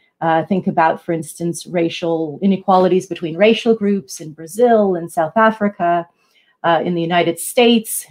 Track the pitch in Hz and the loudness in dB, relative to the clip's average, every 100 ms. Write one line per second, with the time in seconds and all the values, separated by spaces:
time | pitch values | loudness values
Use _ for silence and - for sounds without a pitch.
0 | _ _ 165 165 160 190 196 160 165 - | _ _ 0 0 0 -2 0 2 2 0
1 | - 165 156 - 170 165 - 170 165 - | -4 -6 -6 -6 -6 -6 -6 -2 -2 -4
2 | 170 165 160 143 196 190 - 185 185 180 | -4 -4 -4 -2 0 0 2 4 4 2
3 | 180 170 165 165 214 226 233 220 202 202 | -2 -8 -8 2 2 2 0 0 0 -2
4 | 196 - 156 151 160 190 240 220 202 180 | -4 -14 -16 -16 -12 0 2 4 2 0
5 | 170 - 160 226 220 220 202 - 175 175 | -4 -4 -2 2 2 2 -4 -2 -2 -2
6 | 170 _ _ _ _ _ 165 165 - 170 | -4 _ _ _ _ _ 0 0 0 -2
7 | 165 175 170 165 - - 240 233 220 - | 0 0 0 -2 -4 2 4 4 0 -10
8 | - | -8